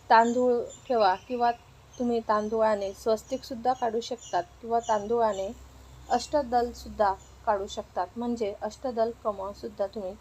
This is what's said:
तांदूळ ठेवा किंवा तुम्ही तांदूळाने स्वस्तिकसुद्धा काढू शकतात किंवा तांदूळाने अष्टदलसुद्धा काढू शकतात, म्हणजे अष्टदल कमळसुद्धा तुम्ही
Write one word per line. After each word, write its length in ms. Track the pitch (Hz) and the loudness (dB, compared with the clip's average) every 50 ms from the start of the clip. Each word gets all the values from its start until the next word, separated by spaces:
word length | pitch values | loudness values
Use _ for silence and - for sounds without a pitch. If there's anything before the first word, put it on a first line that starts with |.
| - - | 2 6
तांदूळ 520 | 226 226 233 233 233 247 247 247 240 240 214 - - - - | 8 8 8 6 4 2 2 4 2 2 -2 -6 -10 -10 -4
ठेवा 280 | - 254 226 214 185 185 | 0 2 4 4 4 4
किंवा 360 | 190 - - 254 240 240 240 233 - - - - - - - - - | 2 -4 -6 -2 0 0 0 0 -2 -8 -20 -20 -20 -20 -14 -8 -4
तुम्ही 200 | 247 240 233 233 | -2 0 0 0
तांदूळाने 760 | 226 - 214 214 214 214 226 220 220 220 214 202 202 196 196 | 0 2 2 2 0 0 0 2 2 2 2 0 -2 -6 -8
स्वस्तिकसुद्धा 800 | - - 233 220 214 - - 262 262 - - 269 226 233 247 262 | -4 0 0 0 0 -2 -4 -8 -8 -6 -8 -8 -2 0 0 0
काढू 260 | - 254 226 214 233 | 0 -2 -2 -2 -4
शकतात 440 | 226 - 247 226 - - - 180 170 - - - | -4 -6 -8 -10 -6 -4 -4 -4 -4 -4 -10 -14
किंवा 180 | - 226 233 233 | -4 -2 0 0
तांदूळाने 760 | 226 - 220 208 202 214 233 240 233 220 202 190 190 202 247 - - - - - - - - - - - | 2 2 0 0 0 0 0 2 2 2 0 -2 -6 -8 -8 -12 -18 -20 -20 -20 -20 -20 -20 -16 -4 -2
अष्टदलसुद्धा 1040 | 240 240 - - - 294 277 233 240 240 240 240 233 - - 233 208 208 214 196 190 190 - - - - - | -2 -2 0 0 -2 -2 0 0 0 0 0 -2 -4 -10 -14 -6 -2 0 0 0 0 -2 -8 -18 -20 -6 -2
काढू 220 | - 214 196 196 | -2 -2 -2 -4
शकतात, 400 | 214 - 226 202 - - 196 180 180 - | -6 -8 -10 -10 -8 -6 -6 -6 -6 -6
म्हणजे 380 | 233 240 240 240 233 226 196 208 - | -6 -4 -4 -4 -2 -4 -4 -4 -6
अष्टदल 500 | - 214 214 - - 262 226 226 226 233 233 - - | -8 -8 -8 -8 -8 -4 -2 0 -2 -2 -2 -4 -6
कमळसुद्धा 640 | 220 202 196 190 196 202 - - 233 208 208 196 | -6 -4 -4 -6 -10 -10 -10 -12 -10 -6 -6 -6
तुम्ही 260 | 190 - 226 196 180 202 - | -6 -6 -8 -8 -8 -10 -6